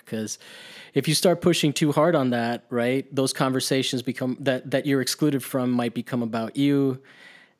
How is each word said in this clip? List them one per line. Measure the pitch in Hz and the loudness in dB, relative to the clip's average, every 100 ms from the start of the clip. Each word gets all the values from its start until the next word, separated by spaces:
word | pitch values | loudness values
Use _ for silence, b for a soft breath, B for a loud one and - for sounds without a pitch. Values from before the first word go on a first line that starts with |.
| - | -10
'cause | 110 107 - B B B B B | -8 -6 -10 B B B B B
if | - - | -2 0
you | |
start | 147 190 170 | 2 4 4
pushing | 180 165 156 | 2 2 2
too | 135 151 | 2 2
hard | 143 156 160 | 4 4 4
on | 131 | 2
that, | 120 117 120 - | 0 -2 -4 -4
right, | 123 120 135 135 | -2 0 0 -2
those | 139 135 | -2 -2
conversations | - 131 131 - 135 127 127 | 0 0 0 0 0 0 -4
become, | 117 117 127 123 | -4 -4 -6 -4
that, | 139 127 131 | -2 -2 -2
that | 135 143 | -2 0
you're | 139 | 0
excluded | 123 - 151 139 | 0 0 0 0
from | - 135 127 | -2 -2 0
might | 123 120 | 0 0
become | 117 117 123 | -4 -6 -4
about | 113 113 113 143 | -2 -4 -4 0
you | 143 143 135 131 B B B B B B | 2 4 2 -2 B B B B B B